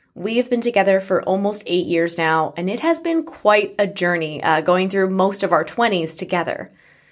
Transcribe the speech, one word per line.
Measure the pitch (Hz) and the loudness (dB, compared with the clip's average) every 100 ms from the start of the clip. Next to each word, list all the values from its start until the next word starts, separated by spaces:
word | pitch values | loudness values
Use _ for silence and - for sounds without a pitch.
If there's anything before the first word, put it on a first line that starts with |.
| _ | _
We | - 202 233 | -10 -4 -2
have | 240 | 0
been | 233 | 0
together | 233 202 190 190 | 0 2 4 2
for | 190 185 | 2 0
almost | - 190 202 208 - | 0 0 0 -4 -2
eight | 180 165 | -2 0
years | 170 170 170 | 0 0 0
now, | 160 160 156 - | 0 2 0 -2
and | 180 | -4
it | 233 | -2
has | 320 330 | 0 0
been | 330 330 | 0 -2
quite | 311 - 208 214 - - | -4 -2 2 4 2 -2
a | 202 | -2
journey, | 196 175 170 156 151 | 0 0 0 -4 -4
uh, | - 160 | 0 2
going | 160 180 190 | 2 2 2
through | 196 190 | 0 0
most | 190 190 196 | 2 0 0
of | 185 | 0
our | 165 | 2
twenties | 165 - 233 185 160 - | 0 0 0 0 -4 -6
together. | 175 180 165 - - _ _ _ _ | -4 -2 -2 -6 -10 _ _ _ _